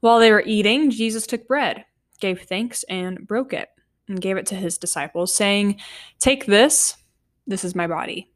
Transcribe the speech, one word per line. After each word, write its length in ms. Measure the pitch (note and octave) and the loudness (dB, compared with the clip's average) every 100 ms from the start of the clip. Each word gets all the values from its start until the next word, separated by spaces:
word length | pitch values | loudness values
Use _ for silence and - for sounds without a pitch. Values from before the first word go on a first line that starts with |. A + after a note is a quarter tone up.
While 180 | A#3 A#3 | 6 6
they 140 | A3+ | 8
were 100 | G#3 | 6
eating, 460 | - G#3+ G#3 B3 D4+ | 4 0 2 2 2
Jesus 340 | A3 A3+ A3 | 0 -2 -4
took 220 | A3 A#3 - | -6 -8 -4
bread, 380 | C#4 A#3 - - _ _ _ | -2 -2 -4 -12 _ _ _
gave 240 | G3 F#3 | -6 -6
thanks, 400 | - F#3 A#3+ - - | -6 -6 -6 -8 -8
and 360 | F#3 F3+ F#3 F#3+ | -8 -8 -10 -6
broke 240 | G#3+ C4 | -6 -4
it, 160 | - - _ _ _ - | -8 -10 _ _ _ -10
and 120 | F#3+ | -6
gave 180 | F#3+ F#3+ | -4 -4
it 80 | G3 | -4
to 100 | F#3+ | -6
his 200 | F#3 - | -6 -6
disciples, 560 | F3+ - D3 E3+ F3+ | -6 -6 -6 -4 -2
saying, 480 | - G3+ G3+ G3+ G3+ - - - _ | 0 2 2 0 -2 -10 -20 -20 _
'Take 280 | - C4+ A#3+ | 0 0 4
this, 500 | G3+ C4+ - - - _ _ _ _ - | 6 6 4 -2 -4 _ _ _ _ -8
this 160 | G3 | -6
is 140 | F3+ F3+ | -6 -4
my 100 | E3+ | -4
body.' 460 | D#3+ - F3 - | -4 -6 -10 -14